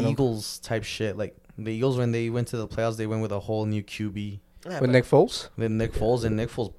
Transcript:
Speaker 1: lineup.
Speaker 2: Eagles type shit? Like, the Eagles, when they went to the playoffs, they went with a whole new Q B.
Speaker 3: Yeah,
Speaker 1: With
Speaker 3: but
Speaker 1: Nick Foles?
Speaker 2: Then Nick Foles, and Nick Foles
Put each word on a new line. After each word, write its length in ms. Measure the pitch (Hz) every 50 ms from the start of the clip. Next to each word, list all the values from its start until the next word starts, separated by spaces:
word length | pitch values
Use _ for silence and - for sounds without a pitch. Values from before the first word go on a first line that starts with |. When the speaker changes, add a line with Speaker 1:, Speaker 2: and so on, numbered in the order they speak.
| 117
Speaker 1:
lineup. 80 | -
Speaker 2:
Eagles 480 | - 139 139 123 113 107 104 - - -
type 240 | - - 117 110 104
shit? 340 | - - - 113 107 95
Like, 180 | 101 104 92 - - - - -
the 140 | - 107 110
Eagles, 260 | 113 113 123 135 131
when 140 | 123 123 120
they 180 | 117 117 117 113
went 180 | 113 120 120 -
to 80 | -
the 100 | 117 107
playoffs, 300 | - - - 113 117 113
they 100 | 113 110
went 160 | 107 110 110 110
with 80 | 104
a 80 | 101 101
whole 260 | 95 - 110 107 107
new 160 | 107 107 107
Q 300 | 98 - - - 107 104
B. 280 | 92 104 104 104 101 101 - _ _ - -
Speaker 3:
Yeah, 80 | 175 185
Speaker 1:
With 60 | 151
Speaker 3:
but 80 | 131 127
Speaker 1:
Nick 140 | 123 127 117
Foles? 440 | - - 139 170 135 - - - - -
Speaker 2:
Then 220 | - 113 113 110 110
Nick 140 | 113 113 -
Foles, 300 | - 107 110 123 120 117
and 100 | 113 110
Nick 140 | 107 113 117
Foles 200 | - - 117 92 -